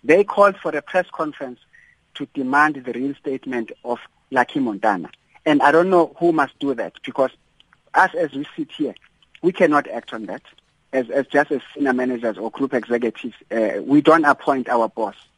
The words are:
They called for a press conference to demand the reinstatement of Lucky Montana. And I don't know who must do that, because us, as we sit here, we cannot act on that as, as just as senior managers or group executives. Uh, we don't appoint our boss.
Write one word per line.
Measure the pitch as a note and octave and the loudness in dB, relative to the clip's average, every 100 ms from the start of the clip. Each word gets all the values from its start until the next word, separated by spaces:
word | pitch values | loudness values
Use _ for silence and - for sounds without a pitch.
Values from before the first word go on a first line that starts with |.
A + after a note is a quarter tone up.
They | - F3 | 4 4
called | G3+ - G3+ G3 | 4 4 4 2
for | B3 D#3 | -6 -6
a | |
press | - F#3 F3+ | -2 -4 -4
conference | - D#3 - C3+ B2 _ _ _ _ _ - | -6 -8 -8 -14 -14 _ _ _ _ _ -14
to | C#3 | -10
demand | C#3 B2+ C#3+ D3+ C#3 | -8 0 2 2 0
the | B2 | -8
reinstatement | A#2 C#3 C#3 D3 C3+ C3 B2 A2+ - | -6 -6 -6 -8 -8 -6 -6 -6 -12
of | B2 A#2+ - _ _ | -8 -8 -8 _ _
Lucky | C3 A#2+ D3 | -2 0 -2
Montana. | B2 G2 A2 F#2+ D#2 - _ _ - | -4 0 0 0 -6 -16 _ _ 0
And | D3 | 4
I | C#3+ | 4
don't | D#3 F#3 | 4 4
know | F3+ D#3+ - | 2 2 0
who | E3+ | 0
must | D#3+ C#3 _ | 2 -2 _
do | C#3 | -6
that, | A#2+ F#2 - | -4 -6 -10
because | - - C3 _ _ _ _ _ _ | -12 -2 -2 _ _ _ _ _ _
us, | - F3+ | 2 2
as | G3+ D#3 | 0 -4
we | C3+ D3+ | -6 -10
sit | - D3+ | -10 -12
here, | - C#3 - _ _ _ _ | -6 -8 -8 _ _ _ _
we | E3+ | -2
cannot | F3+ E3+ D3+ - | 2 2 2 -2
act | A#2 - | -10 -10
on | A#2 G2+ | -14 -10
that | A2+ _ _ _ _ _ | -12 _ _ _ _ _
as, | C3+ A2+ | -6 -2
as | C#3 C3 | -4 0
just | C#3+ D3 | 0 0
as | C#3 - | -4 -8
senior | - C3+ | -4 -2
managers | B2+ B2+ B2 A#2 G2+ | 0 -2 -2 -4 -4
or | A2 | -10
group | - C3+ | -6 -4
executives. | B2+ A2 A#2+ A#2 - A#2+ - _ | -4 -2 -2 -2 -6 -14 -14 _
Uh, | A2 A2 G2+ | -2 -2 -2
we | - C#3+ | 2 4
don't | C#3+ D#3+ D3 | 6 6 4
appoint | C3+ - C#3 B2 | 2 0 -2 0
our | C3+ A2+ | 0 0
boss. | - G#2+ - _ | -2 -6 -6 _